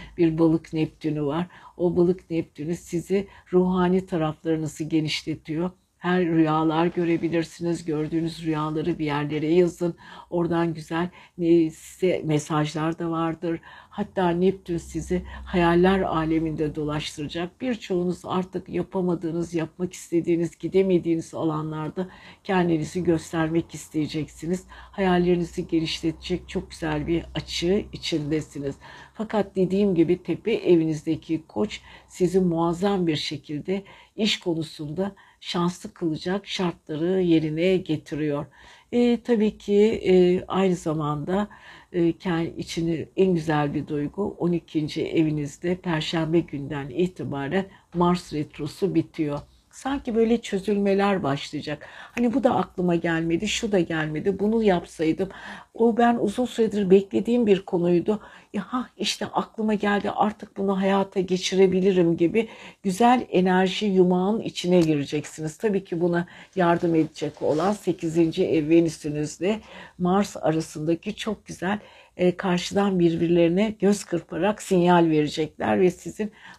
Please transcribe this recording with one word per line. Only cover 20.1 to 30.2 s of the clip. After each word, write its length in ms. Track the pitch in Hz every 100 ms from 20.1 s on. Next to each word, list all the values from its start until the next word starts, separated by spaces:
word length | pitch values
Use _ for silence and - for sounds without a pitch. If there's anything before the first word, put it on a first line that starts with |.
| 170 165 170 170 -
gidemediğiniz 760 | 165 190 190 175 170 165 160
alanlarda 760 | 117 160 156 156 156 156 - 185 - - -
kendinizi 600 | - 185 175 160 151 185
göstermek 680 | 170 160 - 165 160 165 165
isteyeceksiniz. 920 | 156 - 156 147 156 143 - 156 185 -
Hayallerinizi 1000 | - - - 185 180 175 175 170 - -
genişletecek 800 | 165 160 - 165 156 - 175 -
çok 220 | 190 185
güzel 360 | - 160 151 147
bir 180 | 170 -
açı 500 | - - - 170 202 -
içindesiniz. 800 | - - 165 147 156 - 147 139 139 - - -
Fakat 420 | - 214 214 196 190
dediğim 380 | 180 190 208
gibi 280 | 170 160 180